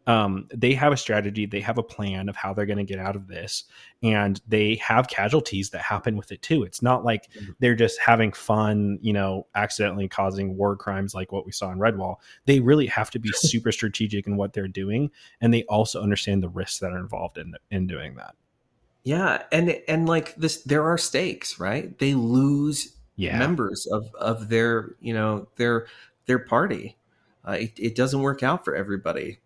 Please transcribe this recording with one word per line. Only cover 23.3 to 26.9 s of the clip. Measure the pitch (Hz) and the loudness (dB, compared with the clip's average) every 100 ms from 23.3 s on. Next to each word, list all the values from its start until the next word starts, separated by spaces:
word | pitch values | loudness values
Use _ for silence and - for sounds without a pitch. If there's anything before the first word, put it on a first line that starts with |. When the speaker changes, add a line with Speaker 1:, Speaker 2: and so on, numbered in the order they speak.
| 113 | 0
Speaker 2:
members | 139 170 104 95 - | 0 0 -2 -4 -4
of, | 107 110 - | -4 -4 -6
of | 107 113 107 | -4 -2 0
their, | 113 117 117 - - | 2 4 2 -2 -10
you | 117 | -4
know, | 113 107 104 104 - | 0 0 -2 -6 -2
their, | 120 117 117 - - _ - | 2 2 -2 -18 -20 _ 0
their | 127 | 0
party. | - 120 185 107 104 | 2 2 2 -2 -8